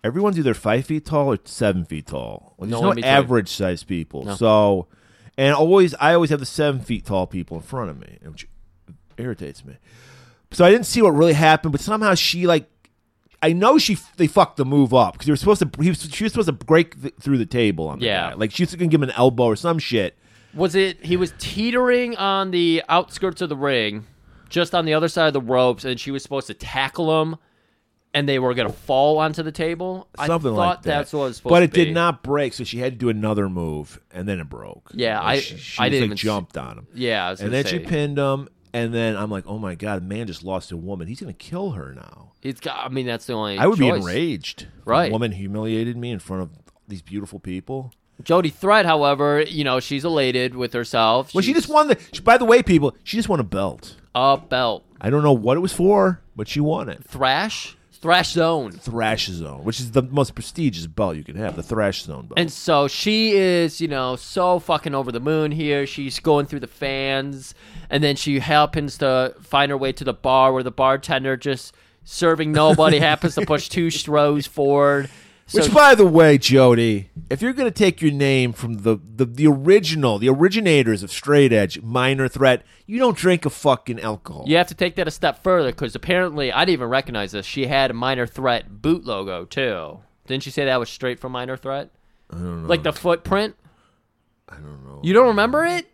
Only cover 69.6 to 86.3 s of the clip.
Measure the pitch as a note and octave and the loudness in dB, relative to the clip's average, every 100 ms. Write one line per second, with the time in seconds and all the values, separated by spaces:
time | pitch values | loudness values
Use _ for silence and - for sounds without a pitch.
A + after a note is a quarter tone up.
69.6 | C#3+ C#3 C3+ C3+ C3+ A#2 C3+ C3 C3 C3 | 0 0 -4 -4 -6 -4 2 4 4 2
70.6 | B2+ A#2+ C3 C3+ - C3+ C3 C3 C#3+ C3 | -4 0 0 0 -2 -2 -2 -4 -4 -6
71.6 | - _ _ _ - - E3+ D#3+ D#3 D3+ | -8 _ _ _ -18 0 2 2 2 4
72.6 | D#3 D#3+ D#3 D3+ D#3 D3+ E3+ - D3 D3 | 6 8 6 6 4 2 0 -2 0 -2
73.6 | - - E3+ D#3 - D3 D3 D3 C#3 - | -2 -2 -2 -2 0 2 4 2 -4 -2
74.6 | C#3 C#3+ C#3+ C#3+ C#3 - - _ _ - | 2 4 4 2 -2 -12 -20 _ _ 0
75.6 | - D4 D4 B3 F#3+ D#3+ D#3+ C#3+ - C3+ | 6 8 10 10 8 10 8 8 6 6
76.6 | B2+ A#2 A#2 G#2 F#2+ - - C#3 A#3+ C4 | 8 6 4 -2 -6 -16 -8 -4 -2 -2
77.6 | B3 - G3 - D#3 C#3+ C#3 C3+ B2+ A2+ | -2 2 0 2 -2 0 0 2 0 -4
78.6 | A#2 A2+ G#2 G#2+ D#2+ A2 B2+ A#2+ D3+ C#3 | -8 -4 0 0 -4 -4 -4 2 2 4
79.6 | C#3+ G3+ D#3+ D#3+ C3 G#2 A#2+ C3+ F3+ G#3 | 4 4 4 0 0 2 2 4 4 2
80.6 | G3+ D3+ A#2 G#2+ G2 - - D3 C#3 A2+ | 4 4 4 0 -4 -12 2 4 6 4
81.6 | G2 - A2 B2 B2+ C3+ C3 - C3 B2 | 2 -4 -6 -2 0 0 -4 2 2 2
82.6 | _ _ - A3+ B3+ F3+ F3+ F3+ D3+ - | _ _ -10 0 0 2 0 2 -2 -2
83.6 | D#3 B2 - A2+ A2 G#2 - D2 B2 E3 | 0 0 -2 -8 -6 -8 -12 -12 0 0
84.6 | F3 - F3+ E3+ E3 - E3+ - F#3 F3+ | 0 -2 -4 -4 -6 -2 -4 -2 0 2
85.6 | C#3 B2 B2+ - - F3+ F3+ | 0 -4 -8 -8 -2 0 0